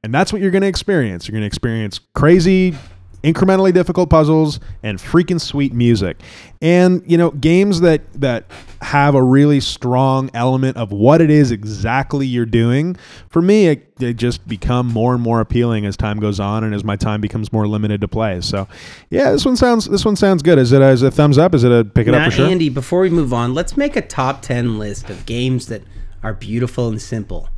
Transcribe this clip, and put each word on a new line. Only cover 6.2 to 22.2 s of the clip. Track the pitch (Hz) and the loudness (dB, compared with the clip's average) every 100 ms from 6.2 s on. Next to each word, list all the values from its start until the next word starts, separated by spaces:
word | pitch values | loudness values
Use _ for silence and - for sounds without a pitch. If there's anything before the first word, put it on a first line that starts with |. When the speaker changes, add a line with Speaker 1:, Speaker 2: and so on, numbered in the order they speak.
| - - - - | -18 -20 -20 -4
Speaker 1:
And, | 160 175 180 180 | 2 4 4 2
you | - 170 | 0 2
know, | 170 | 2
games | 147 156 180 202 170 | 0 2 2 2 2
that, | 175 156 - - | 2 2 -4 -6
that | 135 117 - - - - | -4 -4 -8 -20 -20 -18
have | - 143 143 | -2 2 4
a | 139 | 4
really | 127 135 147 143 | 4 4 4 2
strong | - - 123 127 135 135 131 | -2 -6 -4 0 0 -2 -4
element | 117 127 131 131 127 | -4 -2 0 -2 -4
of | 107 | -8
what | 98 117 165 | 2 4 6
it | 160 | 4
is | 151 135 | 4 2
exactly | 110 107 101 110 131 135 143 | -2 -8 -6 -4 -4 -2 -4
you're | 135 120 | -2 -2
doing, | 113 117 117 131 170 180 - - - | 0 0 2 0 -2 -8 -16 -20 -4
for | 165 | 0
me, | 180 214 180 | 4 4 4
it, | 147 _ - | 0 _ -8
they | 123 | -6
just | 120 120 - - | -2 -4 -4 -10
become | 117 - 123 123 | -6 -2 -2 -2
more | 113 120 | 0 0
and | 123 | 0
more | 117 113 | 0 -2
appealing | 110 117 117 110 | 0 0 0 -2
as | 104 101 | -4 -4
time | 107 104 | -6 -2
goes | 104 98 | -4 -2
on | 101 110 | -4 -4
and | 110 | -4
as | 101 | -4
my | 104 | -4
time | 101 110 107 | -4 -4 -4
becomes | 104 117 107 | -4 -6 -4
more | 110 104 | -2 -2
limited | 107 104 101 | -2 -2 -4
to | 101 | -4
play. | 107 110 90 | -2 -4 -4
So, | - 98 95 - - - _ | -6 -6 -8 -14 -20 -20 _
yeah, | - 277 | 0 2
this | - | 2
one | 262 247 | 0 2
sounds, | 247 233 | 2 2
this | - 196 | 0 -2
one | 214 | 0
sounds | 202 202 180 | 2 2 2
good. | 151 151 | 4 4
Is | 123 | 6
it | 135 | 6
a, | 135 | 6
is | 127 | 6
it | 131 | 2
a | |
thumbs | 143 147 135 | 4 4 6
up? | 180 | 4
Is | 151 | 4
it | 123 | 4
a | 120 | 4
pick | 104 123 113 | 2 0 2
it | |
up | 127 | 2